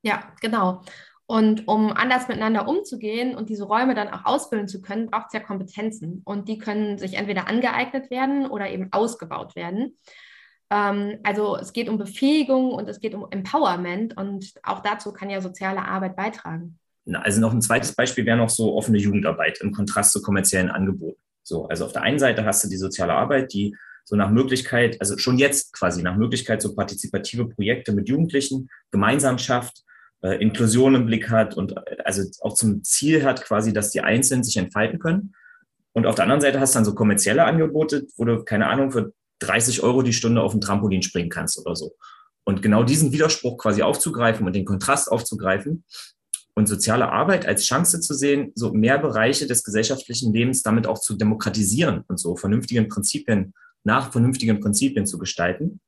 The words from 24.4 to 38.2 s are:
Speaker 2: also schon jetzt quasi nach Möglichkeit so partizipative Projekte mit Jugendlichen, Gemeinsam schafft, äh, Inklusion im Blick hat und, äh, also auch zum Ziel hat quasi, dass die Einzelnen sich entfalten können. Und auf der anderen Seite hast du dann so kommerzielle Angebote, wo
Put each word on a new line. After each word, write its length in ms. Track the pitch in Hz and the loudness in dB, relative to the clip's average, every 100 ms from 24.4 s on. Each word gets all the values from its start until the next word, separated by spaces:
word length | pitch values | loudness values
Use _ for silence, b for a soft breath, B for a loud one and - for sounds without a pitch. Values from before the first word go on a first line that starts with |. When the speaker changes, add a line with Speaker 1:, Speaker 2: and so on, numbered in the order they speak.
| 131 131 - 120 120 - | 4 0 0 2 2 0
Speaker 2:
also 180 | - 135 | -4 -2
schon 180 | - 127 | 0 4
jetzt 380 | 139 139 - | 4 2 -4
quasi 280 | - 92 87 | -2 -2 0
nach 140 | 87 95 | 0 2
Möglichkeit 460 | 120 120 - 110 | 0 0 -2 -2
so 120 | 101 | -2
partizipative 720 | 104 98 98 - - 104 117 113 | -4 -6 -6 -6 -6 -6 -6 -6
Projekte 460 | - 101 131 - | -2 -2 -2 0
mit 160 | 101 98 | -2 0
Jugendlichen, 640 | 139 165 139 135 135 127 B _ | 0 2 0 -2 -4 -8 B _
Gemeinsam 460 | 101 104 143 139 123 | 2 2 4 2 0
schafft, 480 | - 123 120 - b b b _ | 0 -2 -2 -18 b b b _
äh, 220 | 92 - | -4 2
Inklusion 520 | 107 - 113 117 131 | 0 2 2 6 6
im 120 | 131 113 | 6 4
Blick 240 | 113 110 | 0 2
hat 260 | 113 107 - | 2 2 -2
und, 200 | 98 - | -6 -6
äh, 200 | - - | -12 -6
also 180 | - 101 98 - | -4 -2 -4 -4
auch 140 | 107 | -2
zum 280 | - 110 101 | 2 2 0
Ziel 420 | - - 143 156 | -2 0 4 4
hat 200 | 135 127 | 4 0
quasi, 280 | - 107 110 | 0 0 2
dass 180 | 104 104 | 0 -2
die 100 | - | -2
Einzelnen 440 | - 113 131 127 | 2 2 2 2
sich 120 | 120 107 | 0 -2
entfalten 420 | 90 - 220 165 | -2 0 0 0
können. 340 | 165 185 202 b b b b _ _ | 0 0 -2 b b b b _ _
Und 140 | 113 110 | 0 2
auf 100 | 110 | 2
der 80 | |
anderen 160 | 92 147 | 2 4
Seite 200 | 143 135 | 4 2
hast 140 | 131 | 2
du 40 | 123 | 4
dann 60 | |
so 100 | 107 | 2
kommerzielle 500 | 104 107 98 202 147 | 4 4 4 4 4
Angebote, 600 | 165 165 156 151 156 147 - | 4 4 2 2 0 0 -4
wo 80 | - | -2